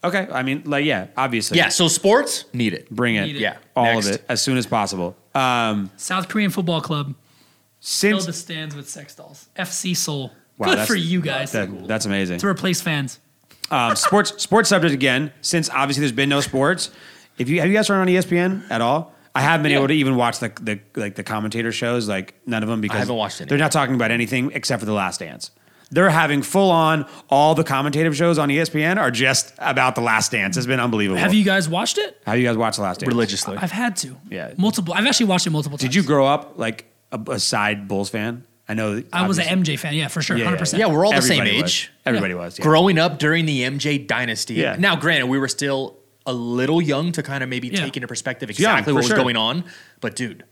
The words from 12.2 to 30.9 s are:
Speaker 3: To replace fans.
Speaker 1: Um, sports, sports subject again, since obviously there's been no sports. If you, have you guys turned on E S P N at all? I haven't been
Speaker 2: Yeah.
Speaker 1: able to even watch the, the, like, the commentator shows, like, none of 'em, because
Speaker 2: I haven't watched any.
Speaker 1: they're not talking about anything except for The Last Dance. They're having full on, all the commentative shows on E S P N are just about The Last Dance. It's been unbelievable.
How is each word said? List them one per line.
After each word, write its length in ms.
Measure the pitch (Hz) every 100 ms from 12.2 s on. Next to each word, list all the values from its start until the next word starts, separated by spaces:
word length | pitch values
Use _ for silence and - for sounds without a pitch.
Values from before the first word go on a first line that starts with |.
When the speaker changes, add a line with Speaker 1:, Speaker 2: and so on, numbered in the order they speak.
| 95 87
Speaker 3:
To 80 | 196
replace 340 | 175 185 170
fans. 380 | - 151 135 - _ _ _ - -
Speaker 1:
Um, 260 | 147 117 120
sports, 440 | - 202 202 -
sports 260 | - 208 220
subject 240 | 196 165
again, 380 | 139 139 127 147 -
since 280 | - 170 151
obviously 320 | 135 139 135
there's 100 | 143
been 160 | 117 139
no 120 | 139
sports. 480 | 139 131 139 180 - - - - - _
If 100 | 123
you, 100 | 170
have 80 | 165
you 60 |
guys 120 | 208 214
turned 120 | 196
on 60 | 185
E 80 | 180
S 100 | 185
P 100 | 175
N 240 | 180 190 -
at 100 | 117
all? 300 | 117 147 165 _ _
I 60 | 135
haven't 220 | 139 165
been 80 | 151
Speaker 2:
Yeah. 60 | 143
Speaker 1:
able 100 | 135
to 60 |
even 200 | 156 135
watch 240 | 127 120 117
the, 120 | 117 110
the, 180 | 110 104 -
like, 200 | - 104
the 100 | 101
commentator 480 | 98 107 107 110 117
shows, 340 | 110 120 123 104
like, 280 | 98 95 _ -
none 160 | 113
of 60 | 107
'em, 140 | 113
because 140 | 104 107
Speaker 2:
I 40 |
haven't 160 | 101 120
watched 240 | 101 -
any. 80 | -
Speaker 1:
they're 80 | 143
not 140 | 151
talking 220 | 151 131
about 160 | 131 113
anything 420 | 117 113 127 135
except 260 | - - 120
for 60 | 107
The 60 |
Last 280 | 104 92 -
Dance. 300 | 85 58 - _ _ _ _
They're 180 | 143 190
having 320 | 160 156 147
full 280 | 135 190 196
on, 360 | 165 160 156 135 - -
all 260 | 139 151
the 80 | 160
commentative 520 | 160 135 147 143 160 143
shows 220 | 170 156
on 120 | 143
E 80 | 143
S 100 | 160
P 120 | 151
N 160 | 156 190
are 120 | 131
just 420 | 117 131 135 - -
about 360 | 107 131 127
The 60 | -
Last 320 | 117 110 104
Dance. 240 | 113 98 92
It's 100 | 123
been 140 | 131
unbelievable. 400 | 123